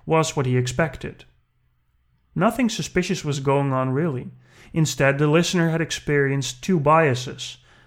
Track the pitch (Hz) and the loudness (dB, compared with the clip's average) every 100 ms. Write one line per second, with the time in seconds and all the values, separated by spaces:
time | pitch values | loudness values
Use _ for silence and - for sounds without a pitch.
0 | - 160 156 - 127 127 123 - 160 - | 0 0 0 -2 0 0 0 -2 -2 -4
1 | - - - _ _ _ _ _ _ _ | -14 -14 -20 _ _ _ _ _ _ _
2 | _ _ _ - 202 233 233 - 151 185 | _ _ _ 0 0 2 -2 -2 -4 -2
3 | 180 185 151 143 139 139 139 131 127 131 | -2 -4 -4 -2 0 2 2 0 0 0
4 | 170 127 - - _ - - 170 156 - | -2 -4 -10 -18 _ -20 -6 0 0 2
5 | 139 139 151 160 170 180 165 160 160 - | 2 4 4 4 2 2 0 0 -4 -6
6 | - 147 139 139 127 - - 180 143 160 | -2 0 2 -2 -4 -6 -2 2 4 4
7 | 156 123 123 - - - _ _ | 4 0 -4 -12 -14 -16 _ _